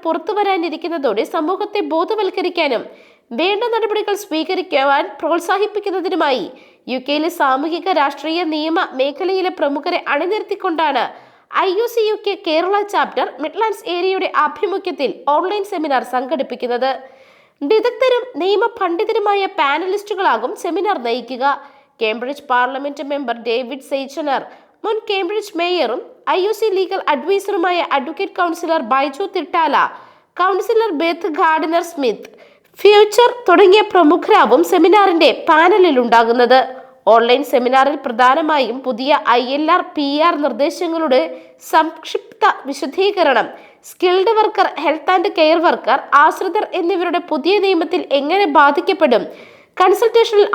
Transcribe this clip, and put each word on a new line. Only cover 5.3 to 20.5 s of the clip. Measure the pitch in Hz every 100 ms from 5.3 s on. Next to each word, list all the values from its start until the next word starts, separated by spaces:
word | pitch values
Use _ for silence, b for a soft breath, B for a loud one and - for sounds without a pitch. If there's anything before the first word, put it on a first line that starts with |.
| 339 339 381 427 415 403 370 349 349 302 262 165 B B B -
യു | 254 254
കെയിലെ | 294 320 339
സാമൂഹിക | 277 262 311 330 359 320
രാഷ്ട്രീയ | 277 - 311 330 339
നിയമ | 302 320 330 330 262
മേഖലയിലെ | 277 285 370 381 370 370
പ്രമുഖരെ | 285 285 349 349 -
അണിനിരത്തിക്കൊണ്ടാണ് | 285 349 427 - 403 381 320 311 269 170 B B B B 262
ഐ | 381 370
യു | 466
സി | 466 427
യു | 415
കെ | 403 392 339
കേരള | 311 359 403 403
ചാപ്റ്റർ | 339 247 247 - -
മിഡ്ലാൻഡ്സ് | 302 349 440 392 330 349
ഏരിയയുടെ | 381 381 370 -
ആഭിമുഖ്യത്തിൽ | 294 294 392 381 370 285 254 - -
ഓൺലൈൻ | 294 370 415 392
സെമിനാർ | 349 311 262 240
സംഘടിപ്പിക്കുന്നത്. | 254 254 302 - 247 247 240 262 262 B B B B B B 285
വിദഗ്ധരും | 440 480 480 523 494 - 285
നിയമ | 370 403 466 466
പണ്ഡിതരുമായ | 370 339 427 440 415 403 381 381
പാനലിസ്റ്റുകളാകും | 285 302 370 403 - 381 339 240 247